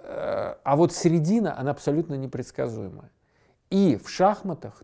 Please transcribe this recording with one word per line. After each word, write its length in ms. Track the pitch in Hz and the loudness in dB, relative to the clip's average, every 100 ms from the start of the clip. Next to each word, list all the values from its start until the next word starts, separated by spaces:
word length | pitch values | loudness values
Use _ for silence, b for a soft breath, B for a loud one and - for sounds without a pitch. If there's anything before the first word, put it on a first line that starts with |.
э, 520 | - - - 101 - - | -14 -8 -4 -4 -4 -6
а 120 | - 143 | 0 4
вот 180 | 170 | 4
середина, 640 | - 170 165 156 226 185 - | 4 2 2 2 2 0 -2
она 140 | 131 | -4
абсолютно 440 | 135 - 147 160 139 | -2 -2 -2 -2 -6
непредсказуемая. 960 | 131 127 120 - 127 110 95 - - _ _ _ _ _ _ | -8 -8 -8 -6 -6 -6 -10 -14 -20 _ _ _ _ _ _
И 260 | 190 190 104 | 4 4 2
в 140 | - | -4
шахматах 720 | - 185 202 196 160 107 - | 2 2 2 -6 -8 -12 -18